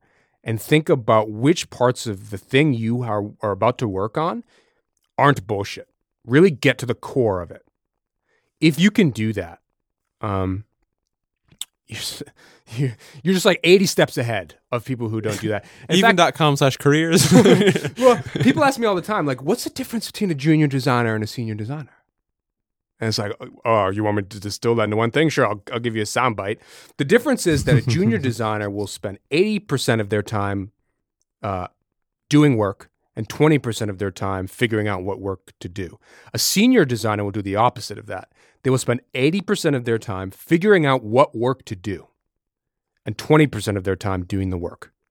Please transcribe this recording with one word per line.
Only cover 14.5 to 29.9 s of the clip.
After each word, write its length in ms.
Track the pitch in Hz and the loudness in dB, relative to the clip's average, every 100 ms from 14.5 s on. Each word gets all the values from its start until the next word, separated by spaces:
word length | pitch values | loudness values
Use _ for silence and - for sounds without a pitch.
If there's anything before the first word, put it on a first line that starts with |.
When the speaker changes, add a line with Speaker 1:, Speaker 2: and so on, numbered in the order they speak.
| - - | -18 -8
Speaker 1:
of 120 | 123 | -8
people 240 | 131 120 113 | -4 -6 -4
who 120 | 110 | -4
don't 200 | 107 101 | -4 -4
do 80 | 107 | -4
that. 160 | 101 | -4
In 40 | - - - | -8 -18 0
fact 100 | 180 | 2
Speaker 2:
Even 180 | 226 180 | 4 4
dot 180 | 151 | 2
com 220 | - 151 139 | 4 0 4
slash 200 | 139 - | 0 2
careers. 560 | 143 151 165 165 131 | 2 2 2 2 6
Speaker 1:
<laughs> 680 | 190 202 190 202 - 139 - | 8 8 6 4 2 -4 2
Well, 240 | 254 196 - - | 4 4 -2 -2
people 220 | 247 320 | 0 2
ask 140 | 277 254 | 0 0
me 80 | 226 | -2
all 80 | |
the 80 | 185 | -2
time, 240 | 165 208 147 | -4 -4 -2
like, 160 | 127 | -4
"What's 220 | 139 240 | -4 -4
the 60 | - | -4
difference 360 | - 262 233 - | -10 -8 -8 -8
between 200 | - 202 | -4 -4
a 40 | |
junior 320 | 147 151 156 151 | 0 2 4 4
designer 460 | 135 131 120 113 110 | 0 0 0 0 -2
and 80 | |
a 20 | 107 | -4
senior 280 | - 113 | -6 -8
designer?" 360 | 107 107 151 135 _ _ _ _ _ _ _ _ _ _ - | -6 -8 -10 -12 _ _ _ _ _ _ _ _ _ _ -8
And 80 | 113 | -4
it's 100 | 107 | -4
like, 140 | 104 - 127 - | -6 -10 -14 -8
"Oh, 240 | 117 110 95 | 0 2 2
you 140 | 101 | 0
want 140 | 107 104 | 0 -2
me 40 | |
to 160 | 98 104 | -4 -10
distill 360 | 101 - 117 117 | -12 -4 0 0
that 80 | |
into 120 | 107 107 | 0 0
one 140 | 117 | 0
thing? 200 | 139 156 | 2 0
Sure, 160 | 139 110 | 2 0
I'll, 140 | 104 - | 0 -6
I'll 80 | 120 | -6
give 160 | 120 110 | -4 -4
you 60 | |
a 20 | |
soundbite." 540 | 104 123 123 101 98 113 _ - - - | -4 0 0 -2 -6 -8 _ -20 -20 -8
The 60 | |
difference 420 | 139 233 294 254 180 | 2 2 2 0 0
is 180 | 143 | 0
that 120 | 104 135 | 2 2
a 60 | |
junior 360 | 123 143 208 220 | 2 0 2 0
Speaker 2:
<laughs> 100 | 131 | -2
Speaker 1:
designer 400 | 113 107 107 104 | -2 -4 -4 -6
will 160 | 101 101 | -6 -8
spend 320 | - 104 98 - | -8 -12 -12 -4
eighty 260 | 151 214 208 | 0 0 0
percent 420 | - 139 - | -4 -4 0